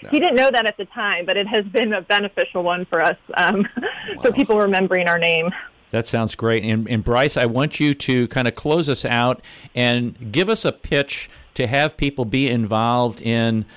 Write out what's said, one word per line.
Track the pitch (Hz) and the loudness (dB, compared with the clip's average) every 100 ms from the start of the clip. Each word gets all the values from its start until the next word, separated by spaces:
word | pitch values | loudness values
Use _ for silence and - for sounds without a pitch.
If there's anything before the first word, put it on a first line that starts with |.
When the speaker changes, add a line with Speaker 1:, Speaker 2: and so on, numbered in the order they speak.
Speaker 1:
no. | - | -2
Speaker 2:
he | - | 0
didn't | 349 247 | 2 4
know | 269 | 4
that | 247 220 | 4 0
at | 208 | -4
the | 196 | -8
time, | 240 202 175 180 | -6 -2 -2 -2
but | 185 | -2
it | 202 | 0
has | 220 202 | -2 0
been | 196 220 | 0 0
a | 202 | -2
beneficial | 175 208 202 - 175 180 | 0 0 0 -2 -2 -2
one | 175 180 180 | -2 -2 -2
for | 170 | 0
us, | 165 160 - - | 0 0 -4 0
um, | 185 202 202 | 2 2 0
<laughs> | 247 | -4
Speaker 1:
Wow. | 415 - - 339 | -8 -8 -12 -2
Speaker 2:
for | 247 | 0
people | - 247 214 | 2 2 4
remembering | 202 185 185 180 175 | 4 2 2 2 2
our | 170 | 2
name. | 170 165 170 - - - _ | 2 2 0 -6 -12 -20 _
Speaker 3:
That | 113 113 | -4 -2
sounds | 117 110 - | -2 -2 -2
great. | 113 113 | 0 0
And, | 107 110 110 | 0 0 0
and | 113 | -2
Bryce, | 110 120 135 131 | 2 2 2 2
I | 120 | 0
want | 120 147 - | 0 -2 0
you | 147 143 | 0 0
to | - 127 120 | 0 2 2
kinda | 139 120 | 0 -2
close | - 147 165 147 | -2 0 0 0
us | 123 120 | -2 0
out | 120 123 123 - - - | 0 2 0 -8 -20 -8
and | 123 123 120 120 - 113 | -2 0 0 -2 -8 -6
give | 131 190 | -2 0
us | 220 156 | 0 -2
a | |
pitch | - - 143 139 - - - - - | -4 -2 -2 -2 -6 -12 -18 -12 -6
to | 117 | -2
have | 139 151 - | 0 0 0
people | 143 135 113 | -4 -2 -2
be | 131 135 | 0 2
involved | 120 107 110 117 123 120 110 | 0 0 0 2 2 0 -2
in | 113 117 113 110 107 | -2 0 0 -2 -4